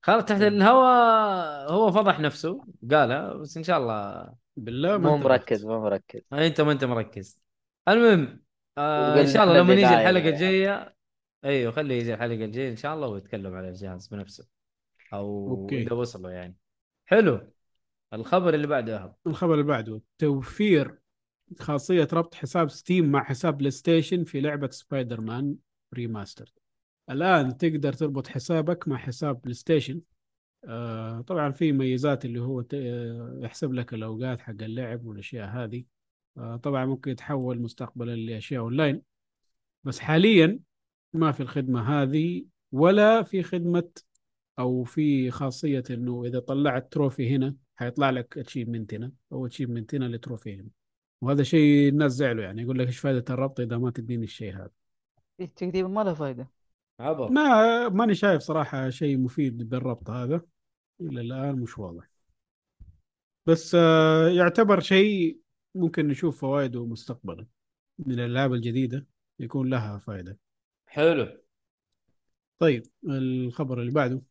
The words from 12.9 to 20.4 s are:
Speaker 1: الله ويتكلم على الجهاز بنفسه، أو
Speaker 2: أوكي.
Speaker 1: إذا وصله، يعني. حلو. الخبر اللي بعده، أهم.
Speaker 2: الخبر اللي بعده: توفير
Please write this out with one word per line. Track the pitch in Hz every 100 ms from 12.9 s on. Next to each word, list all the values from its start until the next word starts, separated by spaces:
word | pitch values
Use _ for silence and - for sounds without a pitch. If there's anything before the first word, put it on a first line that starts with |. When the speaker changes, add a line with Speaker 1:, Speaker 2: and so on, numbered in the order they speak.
Speaker 1:
الله | 156 139
ويتكلم | 101 95 107 98
على | 92 92
الجهاز | 90 98 90 -
بنفسه، | 101 98 - - _ _ _ _ _ _
أو | 101 101 101 98
Speaker 2:
أوكي. | 98 98 135
Speaker 1:
إذا | 117
وصله، | 120 120 104 92
يعني. | 90 90 92 _ _ _ _ _
حلو. | 202 208 113 - _ _ _ _ _ _
الخبر | 107 113 180 180
اللي | 151 147
بعده، | 143 113 107
أهم. | 92 _ -
Speaker 2:
الخبر | 151 175
اللي | 156
بعده: | 147 139 110 110 _ _
توفير | 156 139